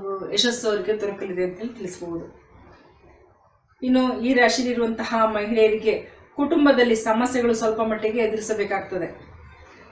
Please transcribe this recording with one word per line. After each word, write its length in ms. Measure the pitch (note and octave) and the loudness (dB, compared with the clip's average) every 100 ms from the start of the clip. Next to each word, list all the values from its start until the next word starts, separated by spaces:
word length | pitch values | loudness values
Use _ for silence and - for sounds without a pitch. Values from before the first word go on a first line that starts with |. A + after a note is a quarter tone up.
| G3 F#3+ F3 | -4 -8 -4
ಯಶಸ್ಸು 360 | G3+ A#3+ A#3 A3+ | 0 0 0 -2
ಅವರಿಗೆ 320 | G#3 G3 G#3+ | -2 -2 -4
ದೊರಕಲಿದೆ 420 | G3+ G3 G3 F3+ | -4 -6 -6 -4
ಅಂತ 140 | F3+ F3 | -4 -6
ಹೇಳಿ 160 | A#3 | -10
ತಿಳಿಸಬಹುದು. 760 | - F3+ - E3+ E3 - - _ - - - - _ - - _ _ _ _ _ _ | -10 -12 -10 -10 -10 -12 -20 _ -20 -20 -20 -20 _ -20 -20 _ _ _ _ _ _
ಇನ್ನು 380 | B3+ B3+ B3+ A#3+ | 2 2 2 0
ಈ 120 | A#3+ | 2
ರಾಶಿಯಲ್ಲಿರುವಂತಹ 840 | B3+ A#3 C4 B3 A#3 A3+ A3+ A3+ A3+ A3 | 4 4 4 -2 0 -2 -2 -2 0 2
ಮಹಿಳೆಯರಿಗೆ 760 | G#3 G#3 A3+ A3 G#3+ A3 - - - - - | 0 0 4 4 4 0 -2 -4 -20 -12 -4
ಕುಟುಂಬದಲ್ಲಿ 600 | C#4+ E4 C#4+ B3 A#3+ A3 | 0 4 6 6 4 2
ಸಮಸ್ಯೆಗಳು 580 | A3+ A3 B3+ B3+ A#3 | 2 0 0 0 0
ಸ್ವಲ್ಪ 280 | A3 A3+ A3 | 0 0 0
ಮಟ್ಟಿಗೆ 380 | A3+ A3 G#3+ A#3 | -2 -2 -2 0
ಎದುರಿಸಬೇಕಾಗ್ತದೆ. 880 | A3 A3 - G#3 G3+ G3 F#3 F#3 D#3+ - - - - - - - - | 0 -2 -4 -4 -2 -4 -4 -6 -8 -10 -20 -20 -20 -20 -20 -20 -16